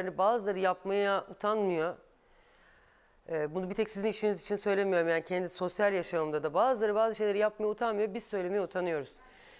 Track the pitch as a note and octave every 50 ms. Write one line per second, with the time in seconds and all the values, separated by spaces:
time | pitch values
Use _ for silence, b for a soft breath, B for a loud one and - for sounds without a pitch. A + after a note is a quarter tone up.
0 | F#3 F#3 D3+ E3 F#3+ G#3+ A#3+ A#3 G3 G#3 F#3+ F#3 F#3+ F#3 F#3 - - G3 G3 G3+
1 | G3+ G3+ G3 F#3 - - F3+ - - G#3 A3 A3 G3+ F#3+ F3 D#3+ D#3+ F3+ - -
2 | - - _ b b b b b b b b b b b b b b b b b
3 | b b b b _ - E3 D#3 D3+ D3+ D#3 F#3 F#3 F3+ G3+ - G#3+ - - G3
4 | G3 A3 G3+ - G#3+ G#3 G3+ E3 - - G#3 G3 - G#3 G3 G3 G3 G3 F#3 E3+
5 | E3 E3 E3 E3 E3 - F#3 F3+ F3+ F3 - - F#3 F3 - - G#3 G3+ G3 F3+
6 | E3+ - F3 E3 D#3 D#3 D3+ D3+ D3 D3+ C#3+ F#3 A#3 C4 C4 G#3 A3 G#3 G#3 G#3+
7 | A3+ A3+ G#3 G#3+ G#3+ G#3 F#3+ G3+ G#3 G#3+ G#3 - G#3+ G#3+ G#3+ - A#3+ A3+ G#3+ G3+
8 | G#3+ G3+ F#3+ A#3 - - G#3+ F#3+ F3+ F3+ G3 G#3 F3+ E3+ - F#3 F3+ F3 D#3+ D3
9 | C3 - - B B B B B B B B